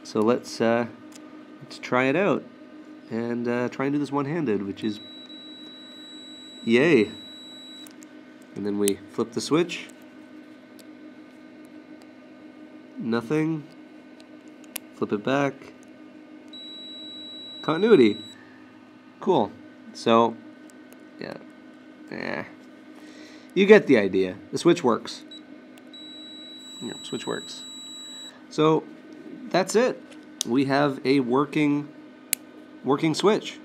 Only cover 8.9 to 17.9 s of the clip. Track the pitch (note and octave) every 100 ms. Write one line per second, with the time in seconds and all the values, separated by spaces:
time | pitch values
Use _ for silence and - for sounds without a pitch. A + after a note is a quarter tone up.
8.9 | G2 - - A#2 - - C#3+ F3 - -
9.9 | - - - - - - - - - -
10.9 | - - - - - - D4+ - - -
11.9 | - - - - - - - - - -
12.9 | - D3 A#2 A#2 D3+ D#3 D#3+ C#3+ - -
13.9 | - - - - - - - - - -
14.9 | - G#2+ G#2+ G#2 C#3 C#3 C3 - - -
15.9 | - - - - - - - G2+ G2+ G2+
16.9 | - - - - - - - - D#3+ G#3+